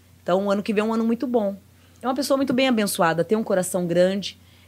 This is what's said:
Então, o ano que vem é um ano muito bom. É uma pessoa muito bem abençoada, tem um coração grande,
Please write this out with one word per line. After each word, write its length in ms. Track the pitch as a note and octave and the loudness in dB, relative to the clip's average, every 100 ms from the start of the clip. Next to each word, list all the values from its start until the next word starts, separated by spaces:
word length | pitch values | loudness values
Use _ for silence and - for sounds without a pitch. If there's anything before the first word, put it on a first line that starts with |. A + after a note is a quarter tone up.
| _ - | _ -10
Então, 240 | - F#3 G3+ | 0 0 2
o 40 | |
ano 120 | G3+ | 0
que 100 | G#3+ | 0
vem 100 | G#3 | -2
é 20 | |
um 100 | A3 | 0
ano 100 | A3+ | 0
muito 220 | A3+ A#3 C4 | 0 -2 -2
bom. 300 | A#3+ G3+ G3 - - - - | -2 -2 -6 -14 -20 -20 -8
É 80 | A#3+ | -4
uma 60 | |
pessoa 220 | C4 C4+ C4+ | -2 0 0
muito 160 | C#4 | 0
bem 140 | B3+ C4 | 2 2
abençoada, 560 | A3 G3+ - E3 E3 | 2 0 2 2 2
tem 160 | E3 A3 | 0 -2
um 60 | |
coração 420 | A3 F#3 F3+ F#3 F3 | 0 -2 0 -2 0
grande, 500 | F3 F#3 G3+ F3+ - - - | 2 2 0 -6 -12 -20 -20